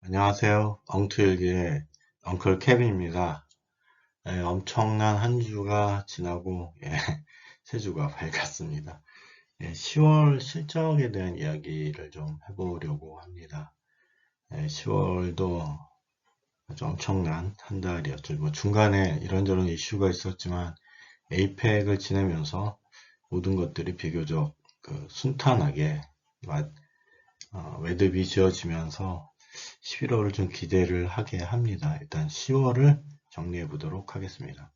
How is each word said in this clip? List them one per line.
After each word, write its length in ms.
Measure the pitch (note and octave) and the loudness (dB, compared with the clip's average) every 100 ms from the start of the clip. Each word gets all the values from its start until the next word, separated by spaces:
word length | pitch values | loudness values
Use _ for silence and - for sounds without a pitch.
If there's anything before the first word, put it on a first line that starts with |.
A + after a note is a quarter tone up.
안녕하세요. 760 | F#2 F#2+ G2+ G#2 G#2+ G#2 G#2+ G#2 _ | -2 2 4 4 4 4 2 -2 _
엉투일기의 960 | F#2+ G2+ - G2+ F#2 F2+ F2+ F2 D2 D2+ _ _ _ | 0 0 4 4 6 2 2 0 -2 -4 _ _ _
엉클 340 | - F2+ - F#2+ | -6 -2 2 2
케빈입니다. 880 | - B2 A#2+ F#2+ F2 F2 F2 D#2 _ _ _ _ _ _ _ _ - | 6 6 6 2 -2 0 -2 -2 _ _ _ _ _ _ _ _ -6
예, 120 | F#2 | -4
엄청난 760 | F2 F#2 F#2+ - A2 G#2+ G#2+ G#2 | -2 -2 -2 0 2 4 4 4
한 220 | A#2 A#2+ | 2 2
주가 640 | A2+ G#2+ G2+ G#2 G#2 G2+ G2+ | 0 -4 0 2 2 0 -4
지나고, 680 | - F2 F2 F#2 F2+ F2 - | -6 -4 -4 -4 -6 -6 -10
예, 60 | C#2+ | -6
<laughs> 360 | D2+ - D3+ - - - - | -4 -2 -4 -8 -20 -20 -20
새 140 | - A#2+ | -10 -8
주가 300 | G2+ D#2+ D2 | -6 -2 -4
밝았습니다. 960 | - D#2+ D2+ - - D#2 D2+ D2+ - _ - - - _ _ | -4 -6 -4 -6 -8 -8 -8 -10 -16 _ -20 -20 -20 _ _
예, 120 | E2+ E2+ | -12 -8
시월 680 | - D3+ D3+ D#3 D3+ C3+ | -4 6 8 8 6 4
실적에 680 | - E3 D3+ D#3+ D#3+ D3+ B2 | 0 -6 -4 -2 2 4 2
대한 260 | G#2 F#2 E2+ | 0 -2 -2
이야기를 720 | D2+ D#2 D#2 D#2 D2+ D2+ D2+ | -4 -4 -6 -6 -4 -6 -12
좀 300 | D#2 D2+ D#2 - | -10 -10 -10 -12
해보려고 680 | G2 F#2 E2+ D#2 D2 D#2 D#2+ | -8 -6 -6 -6 -6 -8 -18
합니다. 520 | F2 F2 D#2 D3 D3+ _ _ _ _ _ _ _ _ | -18 -18 -14 -14 -14 _ _ _ _ _ _ _ _
예, 140 | - D3+ | -6 -6
시월도 1120 | - - G2+ F#2 F2+ F2+ E2+ F#2 F2 D#2 D2 - _ _ _ _ _ _ _ _ | -4 0 2 2 0 -2 -2 -2 -2 -4 -8 -14 _ _ _ _ _ _ _ _
아주 180 | - - | -8 -6
엄청난 680 | F#2 - G2 E2+ D#2+ F2+ G2+ | -6 -2 0 0 -2 -6 -10
한 200 | - G2 | -10 -6
달이었죠. 540 | F#2 F2 D2+ C#2+ - D2+ | -4 -4 -4 -8 -6 -4
뭐, 140 | D2+ | -4
중간에 680 | - G#2 G#2 G#2+ G2 F#2 D#2 | -2 0 4 6 6 2 0
이런저런 460 | F2+ F#2+ G2 F#2 F2+ | -2 0 2 2 2
이슈가 420 | E2 - G#2+ G2 | -2 -4 0 0
있었지만, 640 | F2 F#2+ F#2 F2+ F2+ F2 E2 _ - - - _ | 0 -6 -8 -6 -6 -6 -10 _ -20 -20 -20 _
에이펙을 680 | F2 G2 - A2+ G#2 G2+ G2 | 0 0 2 2 4 2 0
지내면서 800 | - G2 G2 D#2+ D2+ F#2 G#2 - _ - - _ _ | 0 0 2 0 -4 -4 -4 -6 _ -20 -20 _ _
모든 260 | F2+ F2+ F#2+ | -4 0 0
것들이 420 | E2 D#2+ E2+ F2+ | 0 -4 -6 -4
비교적 580 | E2+ E2 D2+ D#2 D2 - _ _ | -4 -4 -2 0 -2 -4 _ _
그 260 | - - - | -12 -10 -10
순탄하게 880 | - C3+ B2+ C#3+ A#2 D2+ C#2 D2+ D2+ - _ _ _ - | -4 -4 2 4 4 4 2 0 0 -6 _ _ _ -6
마-, 220 | B2 D3+ - _ _ _ _ _ _ - | -4 -4 -10 _ _ _ _ _ _ -16
어, 260 | G2 D#2+ - | -12 -10 -8
매듭이 420 | E2 F2 F#2+ F2+ F#2 | -6 4 4 4 0
지어지면서 1040 | - F#2+ F2+ E2+ E2 D#2+ D2+ F#2+ F2+ - _ _ - - - | 4 4 4 -4 -4 -6 -6 -6 -6 -10 _ _ -18 -16 -16
십일월을 500 | - - B2 A#2 G#2 | -12 -6 0 2 2
좀 160 | G2 F#2 | 0 -2
기대를 600 | - D#2+ F#2+ F2 F2+ F2 | -2 2 4 4 2 -2
하게 300 | G#2 G#2+ F#2+ | -2 -4 -4
합니다. 580 | F2 A2+ A#2 F#2+ D3 D2+ | -2 0 0 0 -2 -4
일단 280 | - D#3 D3+ | -6 -4 -4
시월을 760 | - - C3+ C3 B2 C#3+ D3 - - _ | -4 0 2 4 6 8 6 2 -20 _
정리해 360 | - E2+ F2 D#2+ | -10 -6 -6 -6
보도록 480 | D2 D2+ F2+ - F#2+ | -6 -6 -8 -8 -10
하겠습니다. 560 | F#2+ - - C#2 D2 | -10 -10 -14 -14 -20